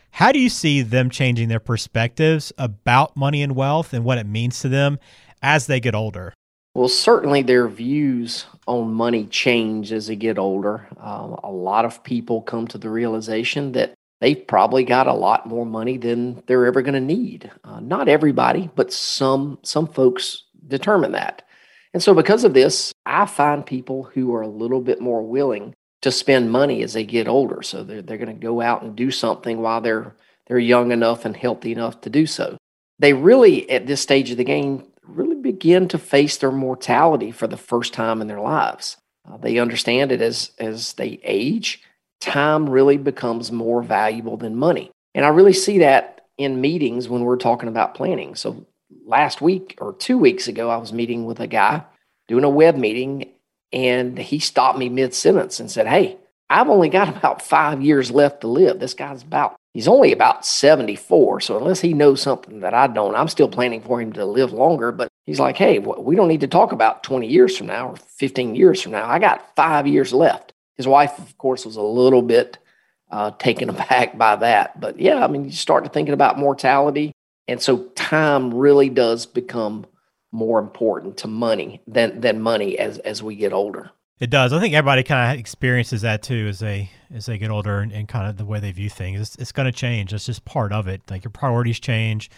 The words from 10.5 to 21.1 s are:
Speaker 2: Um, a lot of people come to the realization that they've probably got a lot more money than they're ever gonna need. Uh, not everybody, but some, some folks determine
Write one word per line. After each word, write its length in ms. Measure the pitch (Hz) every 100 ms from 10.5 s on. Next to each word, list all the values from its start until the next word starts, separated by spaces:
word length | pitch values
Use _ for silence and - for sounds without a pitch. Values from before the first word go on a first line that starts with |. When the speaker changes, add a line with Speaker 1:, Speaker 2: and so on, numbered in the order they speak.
| 98 101 107 - -
Speaker 2:
Um, 380 | 107 107 107 -
a 80 | 101
lot 340 | 95 92 107 113
of 180 | -
people 380 | - 120 117 113
come 260 | 110 117 113
to 80 | 104
the 120 | 110
realization 840 | 113 117 110 110 110 117 147 139
that 200 | 123 - _ _ -
they've 260 | 120 151 -
probably 380 | 104 113 131 123
got 220 | 123 135
a 60 |
lot 320 | 113 95 117 113
more 200 | 117 117
money 320 | 110 117 131
than 440 | 117 120 123 123 -
they're 180 | 127 123
ever 160 | 127
gonna 200 | 127 139
need. 500 | 131 202 233 - - -
Uh, 180 | - -
not 260 | 120 190 -
everybody, 640 | 151 151 123 120 160 170 -
but 160 | -
some, 680 | - - - 135 139 143 135
some 260 | - 151 160
folks 560 | - 127 - - - - _ 147
determine 440 | 139 202 202 -